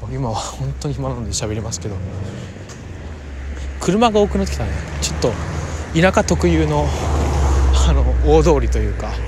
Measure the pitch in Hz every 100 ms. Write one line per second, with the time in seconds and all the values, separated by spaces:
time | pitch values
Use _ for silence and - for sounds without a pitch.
0 | 107 131 127 104 - - - 135 151 131
1 | 143 123 107 - 107 107 110 110 110 98
2 | 92 98 104 - 98 95 - - - -
3 | - - - - - - - - - 196
4 | 233 214 202 196 196 - 104 98 - -
5 | - - 131 104 - - - - - 160
6 | 185 202 196 175 175 160 156 147 147 143
7 | - - - - - - - - - 151
8 | - - 151 156 156 143 117 117 104 104
9 | 107 104